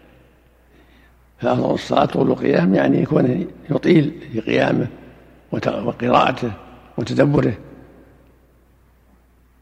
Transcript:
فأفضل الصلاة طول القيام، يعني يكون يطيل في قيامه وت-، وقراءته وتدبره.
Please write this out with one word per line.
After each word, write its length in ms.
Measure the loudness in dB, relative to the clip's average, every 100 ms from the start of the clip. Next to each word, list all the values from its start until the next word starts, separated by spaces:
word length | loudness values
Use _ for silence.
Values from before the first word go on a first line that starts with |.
| -20 -20 _ _ _ _ _ _ _ _ _ _ _ -6
فأفضل 360 | -2 0 0
الصلاة 300 | -2 0 0
طول 260 | 0 0 0
القيام، 440 | 0 0 2 2
يعني 280 | 2 2 2
يكون 440 | 2 2 2 0 -4 -10 -6
يطيل 420 | -2 4 4 4 -4 -10
في 80 | -8
قيامه 460 | -2 0 2 0 -2 -8 -20 -20 -20 -20 -10
وت-، 160 | -6 -4
وقراءته 840 | -4 -6 -4 0 2 2 -2 -6 -8 -16 -20 -12 -8
وتدبره. 560 | -4 2 2 2 0 -4 -12 -20 -20 -20 -20 -20 _ _ _ _ _ _ _ _ _ _ _ _ _ _